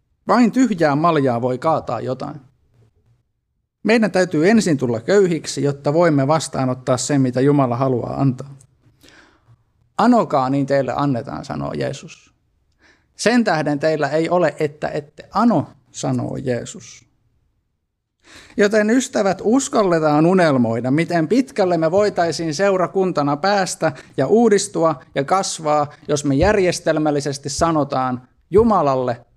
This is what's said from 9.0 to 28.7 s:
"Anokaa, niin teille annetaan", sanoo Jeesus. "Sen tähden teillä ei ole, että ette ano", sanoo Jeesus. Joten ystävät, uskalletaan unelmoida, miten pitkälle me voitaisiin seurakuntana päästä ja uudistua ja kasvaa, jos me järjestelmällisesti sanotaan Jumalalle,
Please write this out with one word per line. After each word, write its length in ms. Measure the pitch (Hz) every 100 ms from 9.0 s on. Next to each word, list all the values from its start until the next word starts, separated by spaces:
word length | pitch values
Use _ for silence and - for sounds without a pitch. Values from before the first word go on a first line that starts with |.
| - - _ _ _ _ _ _ _ -
"Anokaa, 520 | 220 240 147 147 131
niin 160 | 139 139
teille 280 | 139 127 139
annetaan", 500 | 143 123 - - -
sanoo 280 | 143 139
Jeesus. 600 | 147 131 135 175 - _ _ _ _ _ _ _ _ _ -
"Sen 280 | 208 240
tähden 360 | 214 160 151 147
teillä 300 | 156 156 143
ei 200 | 151 165
ole, 260 | 175 160 -
että 280 | 151 147 -
ette 420 | 151 147 - -
ano", 340 | 185 233 180 - - _
sanoo 460 | - 143 127 120 -
Jeesus. 680 | 127 117 123 - - - _ _ _ _ _ _ _ _ _ _ _ _ _ - - -
Joten 320 | 202 214 208
ystävät, 520 | 254 247 - 196 180
uskalletaan 840 | - 254 - 269 196 165 156 147 160
unelmoida, 640 | 185 165 135 113 117 123
miten 360 | 143 165 175 160
pitkälle 500 | 233 254 - 185 170
me 140 | 160
voitaisiin 640 | 185 208 190 170 151 165
seurakuntana 840 | 147 196 185 165 190 185 151 143 143
päästä 540 | 190 202 180 - 160 143 - -
ja 100 | 131
uudistua 680 | 220 233 202 - 165 160 156 - 147
ja 80 |
kasvaa, 640 | 139 190 185 - 156 151 147 - -
jos 180 | 147 147
me 100 | 135
järjestelmällisesti 1120 | 180 214 180 - - 156 151 147 143 139 143
sanotaan 760 | - 165 156 135 135 131 123 - _ _
Jumalalle, 760 | 185 233